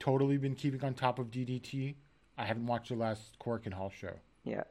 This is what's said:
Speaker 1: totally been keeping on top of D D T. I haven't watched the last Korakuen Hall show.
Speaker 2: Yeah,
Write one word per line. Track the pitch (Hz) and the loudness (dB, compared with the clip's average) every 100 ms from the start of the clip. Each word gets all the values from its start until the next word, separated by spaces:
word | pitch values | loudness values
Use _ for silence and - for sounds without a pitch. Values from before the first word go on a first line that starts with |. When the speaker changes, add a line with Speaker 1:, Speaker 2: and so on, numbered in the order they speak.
Speaker 1:
totally | - 135 139 143 | 2 4 6 4
been | 135 | 2
keeping | 135 147 131 | 0 0 0
on | 139 | -2
top | 127 131 123 | 2 2 2
of | 117 | -2
D | 123 | -2
D | 123 127 | -2 -4
T. | - 135 135 139 - _ _ - | -4 -4 -4 -6 -16 _ _ -6
I | |
haven't | 107 113 117 | -2 0 2
watched | 117 - | 0 0
the | 120 | 0
last | 113 110 - - | 0 0 -6 -8
Korakuen | 120 113 113 | -2 -2 -2
Hall | 95 98 | -4 -6
show. | - 95 - - _ | -6 -10 -10 -16 _
Speaker 2:
Yeah, | 123 110 - | -4 -4 -4